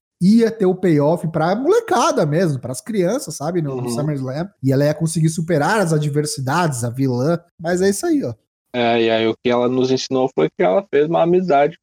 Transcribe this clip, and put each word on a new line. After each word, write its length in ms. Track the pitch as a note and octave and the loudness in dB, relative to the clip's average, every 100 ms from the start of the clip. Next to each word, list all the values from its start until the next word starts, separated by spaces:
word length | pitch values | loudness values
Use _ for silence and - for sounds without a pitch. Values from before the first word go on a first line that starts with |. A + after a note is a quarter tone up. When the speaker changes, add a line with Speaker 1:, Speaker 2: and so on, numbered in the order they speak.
| _ _ | _ _
Speaker 1:
ia 280 | F3+ A3+ A3+ | 4 4 4
ter 140 | A3 F#3 | 2 0
o 80 | F#3 | 2
payoff 520 | F#3+ D3+ C#3+ E3+ D#3+ | 2 4 2 0 -2
pra 240 | D#3+ D#3+ G#3+ | -2 0 0
molecada 720 | C#4 A4+ A#4 F4+ D#4 C#4 D#3+ | 2 0 2 0 2 2 0
mesmo, 320 | D3+ F#3 C3 | 0 0 -2
pras 200 | A#2+ B2+ | -6 -10
crianças, 540 | - G#3+ F3 C4 A3 D3+ | -6 -2 0 -2 -6 -8
sabe? 240 | D3 F3+ | -6 -4
No, 140 | D3 C3 | -4 -4
no 80 | |
Speaker 2:
Uhum. 60 | A#2+ | -4
Speaker 1:
SummerSlam. 600 | A#2 D3 C#3+ C3 C#3 F#3+ - | -4 -4 -4 -6 -6 -10 -4
E 80 | C3 | 0
ela 140 | C3+ D3 | 2 2
ia 80 | |
conseguir 360 | D3+ D#3+ E3+ D#3 | 0 -2 0 0
superar 500 | E3+ E3 D#3+ D3+ A3 | 0 -2 0 0 0
as 140 | F3 | 0
adversidades, 880 | D#3 D3 C#3+ D3 C#3+ B2+ D#3+ E3+ B2 | 0 0 -2 -4 -4 -4 0 0 -2
a 60 | A#2 | -6
vilã. 500 | A#2+ C3+ B2 C#3 E3+ - - | -2 -2 0 0 -2 -6 -10
Mas 220 | E3 F3+ | -4 0
é 80 | G3 | 0
isso 160 | G3+ F4 | 0 -2
aí, 160 | D4 | -2
ó. 100 | D3 A2+ _ _ _ | -2 -8 _ _ _
Speaker 2:
É, 300 | B2 A#2 A#2 | -2 0 2
e 60 | A2+ | 2
aí 180 | A2+ A2+ | 2 0
o 60 | A2 | -2
que 60 | A#2+ | 0
ela 160 | A#2+ B2 | 2 2
nos 240 | B2+ B2+ | 0 0
ensinou 380 | C3 - C3 B2+ | 0 -2 0 0
foi 140 | - D#3 | 0 -2
que 140 | - | 0
ela 200 | F3+ F#3+ G3+ | 0 0 0
fez 160 | C#3+ D#3 | 0 2
uma 160 | E3 | 2
amizade 540 | E3 F3+ F#3 C#3+ D3 - | 2 2 2 2 2 -2